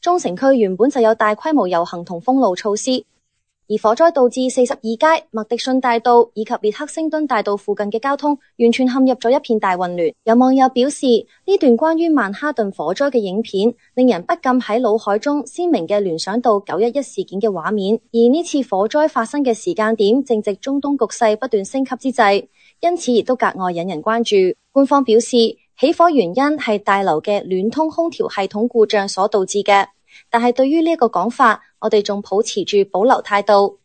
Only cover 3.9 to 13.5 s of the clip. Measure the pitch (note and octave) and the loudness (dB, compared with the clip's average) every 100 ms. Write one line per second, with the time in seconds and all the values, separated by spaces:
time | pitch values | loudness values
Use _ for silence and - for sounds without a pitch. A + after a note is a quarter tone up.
3.9 | A#3 E4 E4 B3 A#3+ B3+ B3+ B3 C4+ A3 | 4 2 4 0 0 -4 0 0 -2 -6
4.9 | A3+ D#4 D#4+ - A3 G#3+ A#3 C4+ C4 C4 | 0 2 2 -2 -10 -6 -6 -2 -2 0
5.9 | A#3 A#3+ A#3+ A#3+ - A3 A#3+ G#3+ G#3+ D4 | 0 4 4 4 -2 -6 -4 -4 -4 -8
6.9 | - D#4+ D#4 D4+ A#3 G3+ G3+ - G3+ G#3 | -6 -4 -4 -2 -2 -2 -6 -4 -6 -4
7.9 | A3 C#4 C#4 D4 C#4+ _ _ A#3 A#3 B3+ | -4 -4 -4 -2 -4 _ _ 0 2 0
8.9 | B3+ C4 B3+ A3+ C#4 D4 A3 G3+ F3+ F3+ | 2 2 2 0 0 0 -2 0 -2 -4
9.9 | F3 D#3+ - - A3+ B3+ C4 C4 C4 B3+ | -2 -4 -2 0 4 4 4 2 2 -2
10.9 | C#4+ C4+ A3+ - _ - G4 D4 A3+ D#4 | 0 2 2 0 _ -2 2 4 4 2
11.9 | E4 E4+ D4+ G3+ G3+ D4 D4 G#3 - D3+ | 0 2 0 0 -4 -6 -4 -4 -4 -6
12.9 | F#3+ - B3+ G3+ F#3+ A3+ | -2 0 0 -2 -4 -4